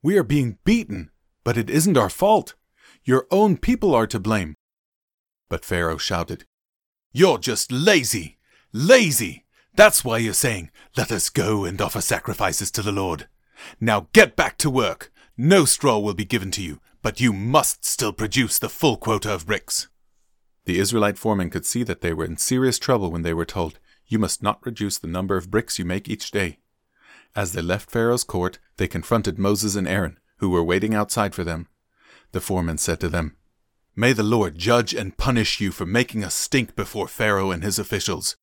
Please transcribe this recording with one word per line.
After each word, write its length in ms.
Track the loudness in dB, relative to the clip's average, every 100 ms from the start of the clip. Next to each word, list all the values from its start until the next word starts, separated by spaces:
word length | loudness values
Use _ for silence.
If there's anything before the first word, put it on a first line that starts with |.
We 160 | 4 2
are 60 |
being 340 | 4 2 0 -2
beaten, 480 | 2 2 2 -8 -10 _ _ _
but 140 | -2 0
it 120 | 2
isn't 280 | 2 4 4
our 120 | 4
fault. 460 | 2 4 4 2 -16 _ _ -20 _
Your 240 | 2 2 4
own 280 | 4 4 4
people 360 | 2 2 4
are 140 | 4 2
to 140 | 0
blame." 340 | 0 0 -2 -10 _ _ _ _ _ _ _ _ _
But 160 | -8 -4
Pharaoh 320 | -2 0 -2
shouted, 500 | -4 -4 -4 -8 -14 _ _ _ _ _ _
"You're 280 | 4 4 4
just 300 | 0 -4 -2
lazy, 720 | 0 4 4 2 -4 -6 _ _ _ _ -4
lazy. 720 | 6 6 6 0 -4 -8 _ _ _ 6
That's 280 | 6 6
why 140 | 0 0
you're 160 | 0
saying, 380 | 0 -2 -2 -10 _ -8 -4
'Let 140 | -2
us 180 | -2 -2
go 340 | -2 0 0
and 160 | -2 -4
offer 220 | -4 -2
sacrifices 720 | -2 -2 -4 -4 -2 -2 -6
to 100 | -4
the 100 | -4
Lord.' 380 | -2 -2 -4 -10 _ _ _ -20 -4
Now 300 | 0 0 0
get 220 | 0 0 2
back 220 | -4 -2
to 120 | -2
work. 420 | 0 -2 -4 -12 _ _ -4
No 260 | 4 4 4
straw 340 | 2 2 2
will 160 | 0 -4
be 100 | -2
given 240 | -2 -2
to 100 | -6
you, 200 | -8 -10 _ _
but 160 | -8 0
you 140 | 0
must 520 | 2 2 2 2 -4 -6
still 280 | -2 -4
produce 440 | -2 -2 0 0 -2
the 120 | -4
full 280 | 0 0 2
quota 340 | 0 -2 -2
of 140 | -6 -4
bricks." 440 | -6 -4 -6 -6 _ _ _ _ _ _ _ -4
The 140 | 0
Israelite 400 | 0 2 0 0
foremen 320 | -2 0 -2
could 160 | -4 -4
see 160 | -4
that 180 | -4 -4
they 120 | -4
were 120 | -4 -6
in 120 | -4
serious 420 | -2 2 2 0
trouble 320 | 0 0 0
when 100 | -4
they 120 | -4
were 120 | -2 -4
told, 340 | -4 -6 -8 _ _ _
"You 100 | -2
must 240 | 0 -2
not 240 | -2 -4 -8
reduce 320 | -6 -6 -6
the 100 | -6
number 300 | -6 -2 -2
of 140 | 0
bricks 260 | -2 -2 -6
you 80 | -4
make 240 | -4 -4
each 220 | -8 -6
day." 280 | -4 -4 -6 _ _ _ _ _ -20 _ -6
As 160 | -6
they 100 | -4
left 300 | -2 -4 -2
Pharaoh's 320 | -2 2 0
court, 340 | -2 -2 -4 -6 _ -6
they 100 | -4
confronted 500 | -4 0 0 0 -2
Moses 380 | 0 2 0 -2
and 120 | 0
Aaron, 320 | -2 -2 -8 _ _
who 120 | 0
were 140 | 2
waiting 320 | 2 2 2 0
outside 400 | 0 -2 -2 -2
for 80 |
them. 240 | -6 -6 -10 _ _ _ _ -20 _
The 100 | -8
foreman 380 | -4 -2 -2 -2
said 200 | -2 -2
to 80 | -2
them, 280 | -2 -4 _ _ _ _ _ _ 0
"May 180 | 0
the 100 | 2
Lord 340 | 2 2 0 -2
judge 380 | 2 2 2 -4
and 220 | -6 -4
punish 420 | 0 0 0 -2
you 120 | -4
for 140 | -4 -2
making 380 | 0 0 -4
us 100 | -6
stink 420 | -6 -2 -2 -2 -6
before 320 | -8 -6 -8
Pharaoh 440 | -2 0 2 0
and 120 | -2
his 140 | -4 -4
officials. 580 | -4 -4 -4 -4 -6 -8